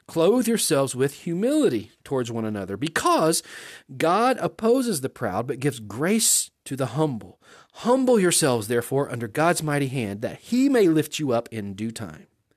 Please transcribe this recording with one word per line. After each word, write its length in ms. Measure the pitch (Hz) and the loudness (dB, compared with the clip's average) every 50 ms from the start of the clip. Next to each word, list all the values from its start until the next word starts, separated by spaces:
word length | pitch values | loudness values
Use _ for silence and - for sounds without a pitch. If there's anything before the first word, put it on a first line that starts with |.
| _ | _
clothe 400 | - - 160 165 185 233 254 220 | -6 0 2 4 4 4 4 2
yourselves 480 | 226 233 - - - 160 139 139 127 - | 2 0 0 2 2 2 2 2 0 0
with 260 | 123 135 139 - - | 0 -2 -2 -2 -6
humility 720 | - 170 170 175 214 254 302 311 277 190 127 107 92 - _ _ - | -6 -6 -4 -2 0 0 2 2 2 2 2 -2 -4 -8 _ _ -8
towards 280 | - 139 131 123 117 | -4 -4 -4 -2 -4
one 140 | 113 113 110 | -4 -4 -4
another, 320 | 110 107 101 95 90 98 | -4 -4 -6 -6 -6 -6
because 640 | 101 135 156 - - - 349 349 285 170 160 - - - - - - - - - - - - 139 | -6 -6 -4 -4 0 2 2 2 4 4 2 2 0 -4 -8 -14 -18 -18 -18 -20 -20 -20 -16 -6
God 400 | 123 156 160 180 208 233 262 254 | -2 0 2 2 2 2 2 0
opposes 640 | - - 160 - - 220 220 240 269 254 233 190 139 | 0 -2 -6 -4 -2 2 2 2 2 2 0 -2 -4
the 80 | 127 127 | -4 -6
proud, 380 | - - 127 104 90 101 117 | -6 -6 -6 -4 -2 -4 -4
but 120 | 131 135 139 | -4 -6 -4
gives 200 | 127 147 127 120 | -4 -4 -4 -4
grace 720 | 110 101 101 120 151 180 220 226 214 - - - - - _ _ _ | -8 -12 -6 -4 0 0 2 2 2 2 2 2 0 -4 _ _ _
to 100 | - 139 | -10 -6
the 120 | 127 135 | -4 -4
humble. 540 | 120 110 151 156 151 127 107 98 92 - _ _ - - - - _ _ | -2 0 0 0 0 -2 -6 -10 -14 -20 _ _ -20 -20 -20 -20 _ _
Humble 460 | - - 220 247 262 262 254 247 214 | -4 0 2 2 4 4 4 4 6
yourselves, 480 | 185 175 165 - 160 139 123 117 104 | 4 4 4 4 2 2 2 0 0
therefore, 440 | 107 123 120 117 - 135 135 143 - | 0 0 -2 0 0 0 -2 -2 -2
under 160 | 123 117 120 | -4 -6 -8
God's 360 | 110 - 151 156 170 170 - 156 | -6 -2 0 2 2 2 0 -2
mighty 240 | 151 147 143 143 | -2 -2 0 -2
hand, 340 | 127 127 139 113 98 101 104 | -2 -2 -4 -4 -4 -4 -4
that 160 | 123 - - - | -6 -8 -8 -12
he 300 | - - 233 247 269 285 | -6 -2 0 2 4 4
may 180 | 269 240 202 | 4 4 4
lift 300 | 170 160 156 143 - - | 4 4 2 2 0 -4
you 140 | - 151 135 | -6 -2 0
up 180 | 117 120 117 - | 0 0 -2 -4
in 220 | 113 110 101 101 98 | -8 -8 -8 -8 -8
due 180 | 98 110 117 | -8 -8 -8
time." 360 | 113 - 113 85 78 76 - _ _ _ _ _ _ | -8 -10 -12 -12 -14 -18 -20 _ _ _ _ _ _